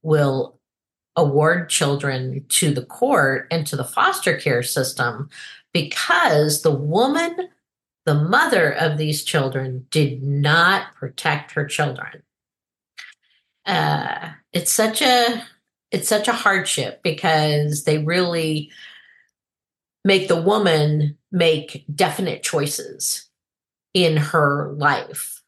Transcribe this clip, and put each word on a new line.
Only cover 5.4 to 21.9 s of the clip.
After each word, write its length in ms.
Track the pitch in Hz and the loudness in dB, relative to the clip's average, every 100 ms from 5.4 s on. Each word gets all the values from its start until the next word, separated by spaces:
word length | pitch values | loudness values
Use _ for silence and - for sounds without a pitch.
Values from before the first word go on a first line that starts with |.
| - - _ | -20 -20 _
because 880 | 175 147 - - 349 320 151 151 151 | -4 -2 -6 0 2 4 4 2 2
the 100 | 165 | 0
woman, 800 | 143 147 180 262 311 339 349 370 _ _ _ _ _ | 0 0 2 2 2 -2 -4 -10 _ _ _ _ _
the 100 | - | 0
mother 560 | 147 156 247 320 214 156 | 0 2 2 2 2 2
of 280 | - 160 151 | 0 -2 0
these 260 | 151 147 | -2 -4
children, 600 | - 160 131 131 131 127 - | -2 -2 0 -4 -6 -8 -4
did 320 | 156 139 127 | 0 0 -2
not 720 | 139 143 147 165 175 196 - | -4 0 2 4 4 2 -4
protect 580 | _ 127 - 160 147 - | _ -14 -6 -4 -4 -4
her 120 | - | -6
children. 580 | 147 - 143 131 - - _ _ _ _ _ _ _ - - _ _ _ _ _ | -6 -2 -4 -4 -14 -18 _ _ _ _ _ _ _ -20 -20 _ _ _ _ _
Uh, 640 | - 175 151 151 147 - 165 151 _ | -2 0 2 0 -2 -6 -10 -16 _
it's 180 | 175 175 | -4 0
such 320 | - 220 220 | 2 2 2
a, 400 | 277 247 233 226 - _ _ _ _ | 4 4 2 -2 -10 _ _ _ _
it's 160 | 196 - | -6 0
such 220 | 214 214 | 0 0
a 40 | |
hardship 680 | 226 208 190 185 - 113 - | 0 2 0 -2 -4 -4 -4
because 800 | 175 156 175 156 151 147 147 147 | -6 -2 2 2 2 2 0 0
they 160 | - 156 | 0 0
really 720 | 151 175 180 170 160 151 147 - - - _ _ _ _ _ _ _ _ _ _ | 0 0 0 0 -2 -4 -6 -18 -20 -20 _ _ _ _ _ _ _ _ _ _
make 240 | 190 190 185 | 2 2 2
the 120 | 165 | 0
woman 760 | 170 214 190 156 151 151 147 - _ | 2 2 2 2 2 2 0 -4 _
make 520 | 180 170 151 151 147 - | 2 2 2 -4 -16 -12